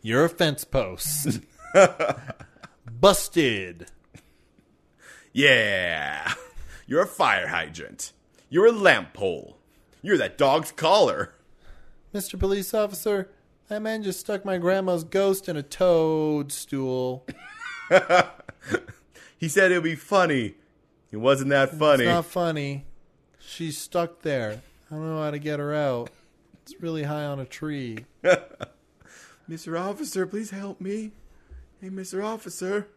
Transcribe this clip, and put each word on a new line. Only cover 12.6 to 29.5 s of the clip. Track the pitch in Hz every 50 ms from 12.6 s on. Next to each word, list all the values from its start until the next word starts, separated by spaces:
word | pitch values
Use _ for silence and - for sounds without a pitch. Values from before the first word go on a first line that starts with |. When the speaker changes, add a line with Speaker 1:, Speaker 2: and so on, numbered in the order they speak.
| 190 - -
Speaker 1:
Officer, | 220 214 202 196 175 - 220 208 196 185 190 - _ _ _ _ _ _ _
that | 208 214
man | 214 220 226 220 214
just | 196 180 -
stuck | - - 208 196 196
my | 202 190 180
grandma's | 170 175 190 196 190 185 180 170 160
ghost | 160 - 196 196 196 196 190 - -
in | 175
a | 151 143
toadstool." | - - - 190 180 175 165 160 160 156 156 156 156 151 147 143 143 - - - - - 139 135 131 127 127 127 127 127 135 _ - - - - - - - - - - - - -
Speaker 2:
<laughs> | 175 185 - - 180 180 - - - - - - - _ - - - - - - - _ _ _ _ - - - _ _
He | - 165
said | 139 196 190 185
it | 180
would | 180 160
be | 165 165
funny. | 143 - - 208 196 180 170 151 135 117 104 - _ _ _ _ _ _ _ _ _ _ _
It | - 104
wasn't | 113 131 139 135 135 135
that | 139 139 135 135 160 151
funny. | 151 151 147 131 123
Speaker 1:
It's | 117
not | 175 170 160
funny. | - - 180 175 170 160 151 143 139 139 139 139 - - - _ _ _ _ _ _ _ _
She's | - - - - 170 160 139 -
stuck | - - - 175 170 165 170 _ -
there. | 160 143 131 117 107 107 117 - - _ _ _ _
I | 151
don't | 151 156 160
know | 160 156
how | 156 151
to | 147 147
get | 143 151 151 147
her | 143 147 151
out. | 151 147 139 131 120 120 - _ _ _ _ _ _ _ _ _ _ _
It's | - 320 -
really | - 165 165 156 147
high | 143 151 151 147
on | 147 143 139
a | 131
tree. | 123 - - - 156 151 143 131 120 110 110 117 _ _ _ -
Speaker 2:
<laughs> | 175 180 - - - - - - - _ _ _ _ _ _ _ - - - - - _ _ _
"Mister | -